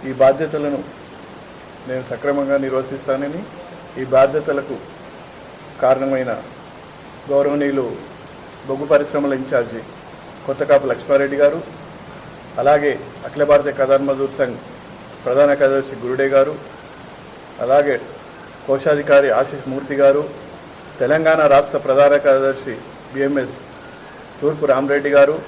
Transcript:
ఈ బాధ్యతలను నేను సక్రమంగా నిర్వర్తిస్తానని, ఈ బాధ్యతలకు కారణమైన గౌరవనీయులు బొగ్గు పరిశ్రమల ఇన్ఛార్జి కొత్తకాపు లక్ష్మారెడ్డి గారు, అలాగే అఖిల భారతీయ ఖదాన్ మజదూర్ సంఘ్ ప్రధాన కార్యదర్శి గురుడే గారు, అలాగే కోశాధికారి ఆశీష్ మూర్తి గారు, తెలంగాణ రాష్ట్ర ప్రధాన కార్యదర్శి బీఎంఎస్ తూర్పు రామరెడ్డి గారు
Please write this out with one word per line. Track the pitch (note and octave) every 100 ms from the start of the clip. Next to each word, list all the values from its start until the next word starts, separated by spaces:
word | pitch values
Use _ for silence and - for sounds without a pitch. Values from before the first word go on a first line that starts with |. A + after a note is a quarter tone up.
| C3+
ఈ | B2+
బాధ్యతలను | C3+ C#3 D#3 D#3 D3 C#3 - - - - - - - - - - -
నేను | B2+ B2
సక్రమంగా | A#2+ C#3+ C#3+ C#3 C#3
నిర్వర్తిస్తానని, | C3+ C3 B2+ C3+ - C3+ C#3+ D#3+ G#3+ - - - - -
ఈ | B2+ C3
బాధ్యతలకు | C#3 D3 D3 C#3 C3 A#2 - - - - - - - - - -
కారణమైన | C3 C3 C3+ C3+ B2+ A2 - - - - - - - - -
గౌరవనీయులు | C#3+ C#3+ D3 C#3+ C#3 A#2+ G#2+ - - - - - - C3+
బొగ్గు | C3+ C#3+
పరిశ్రమల | D3 C#3+ D3+ C#3+ C3+
ఇన్ఛార్జి | C3 C3+ A#2 A2+ A2 - - - - - -
కొత్తకాపు | C3+ C#3+ C#3+ C3+
లక్ష్మారెడ్డి | A#2+ - C#3 C#3 C#3+
గారు, | C#3+ D#3+ - - - - - - - - - -
అలాగే | C3 D3 D3 B2 - - -
అఖిల | C#3+ C#3+
భారతీయ | C#3+ C#3+ C#3
ఖదాన్ | C3+ C3+ C#3+
మజదూర్ | C3+ C3+ -
సంఘ్ | C3 A#2 - - - - - -
ప్రధాన | - B2+ C#3+ C#3+
కార్యదర్శి | C#3 C3+ C3+ C3
గురుడే | A#2+ C3 C#3
గారు, | C3+ C3+ D3+ - - - - - - - - - -
అలాగే | A#2 C#3 D3 B2+ - - - - - - -
కోశాధికారి | C3+ D#3+ D3 C#3+ C#3+ C#3 A2+
ఆశీష్ | C#3 D3 C3
మూర్తి | C3 C3+ C#3
గారు, | C#3 C#3+ D3+ - - - - - - -
తెలంగాణ | B2 D3+ D#3+ D#3+ D3+
రాష్ట్ర | C#3 D3 D3 C3
ప్రధాన | C3+ C#3+ C#3+ C#3+
కార్యదర్శి | C3+ C3+ C3+ - A2 - - -
బీఎంఎస్ | C3+ C#3 C#3+ B2 - - - - - - - - -
తూర్పు | C#3+ D3+ D3+
రామరెడ్డి | C3 C#3 C#3+ C#3+ C#3+
గారు | C#3+ D#3